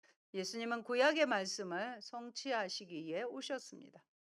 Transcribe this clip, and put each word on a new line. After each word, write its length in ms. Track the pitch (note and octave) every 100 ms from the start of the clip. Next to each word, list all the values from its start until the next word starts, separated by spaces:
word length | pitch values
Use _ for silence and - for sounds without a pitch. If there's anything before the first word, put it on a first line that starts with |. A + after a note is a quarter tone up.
| _ _ _
예수님은 520 | F#3+ F#3+ A3+ A#3 A#3
구약의 420 | A3+ B3 C#4+ D#4 C#4+
말씀을 760 | G#3 F#3+ - F#3+ F3 A#3 A#3
성취하시기 1040 | - A#3+ A#3+ - C4+ A3+ F#3+ - F#3 D#3+
위해 180 | D#3+ E3+
오셨습니다. 800 | A#3+ C4+ C4 C4 - - - - _ _